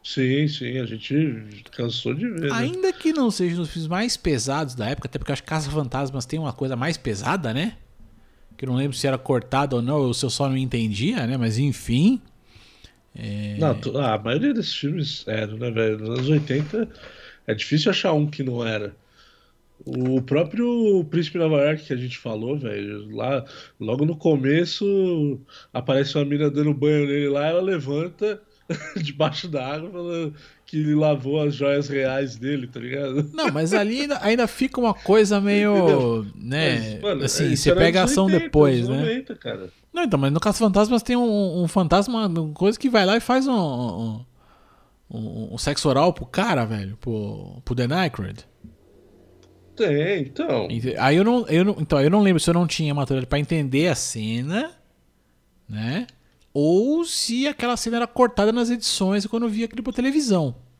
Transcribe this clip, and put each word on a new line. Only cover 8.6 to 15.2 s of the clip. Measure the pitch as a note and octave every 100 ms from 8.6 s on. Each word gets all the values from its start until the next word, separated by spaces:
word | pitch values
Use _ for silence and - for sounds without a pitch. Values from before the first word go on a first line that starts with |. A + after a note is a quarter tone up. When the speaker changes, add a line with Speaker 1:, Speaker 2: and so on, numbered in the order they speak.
Speaker 2:
eu | C3
não | B2+
lembro | C#3 C3
se | C#3+
era | C3
cortado | B2+ B2+ - C3+ C#3+ B2
ou |
não, | A#2+ D3
ou | B2+
se | A#2
eu | C3
só | - C#3
não | C3
entendia, | C3 A#2+ A2 G2 C#3+ B3 A#2
né? | C3
Mas | A#2 A2
enfim. | C#3+ A2+ - A#2+ F#3 C4 - _ _ - - _ - _ _
É. | - A2 G2+ G#2 G#2
Speaker 1:
Não, | D3+
tu, | A#2+ - C3+
ah, | B2+
a | A2
maioria | A2 C#3+ C#4
desses | A#3 -
filmes | - C#3+ F3 C#3+ -